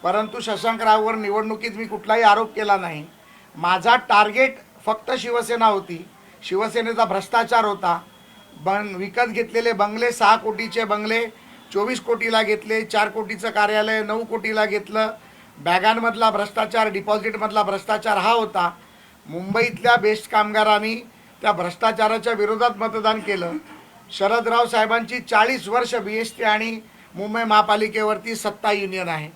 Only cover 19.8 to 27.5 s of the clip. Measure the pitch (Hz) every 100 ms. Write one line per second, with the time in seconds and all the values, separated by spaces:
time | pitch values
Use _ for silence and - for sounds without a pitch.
19.8 | 240 240 208 214 - 220 208 214 214 208
20.8 | 214 226 240 - - - 220 180 175 170
21.8 | 226 220 214 220 233 220 208 220 240 202
22.8 | 220 214 214 220 208 190 170 156 - -
23.8 | - - - - 196 233 233 233 240 233
24.8 | 214 226 226 247 - 220 226 262 175 233
25.8 | 240 240 202 220 226 - 226 214 226 226
26.8 | - - - 170 208 226 226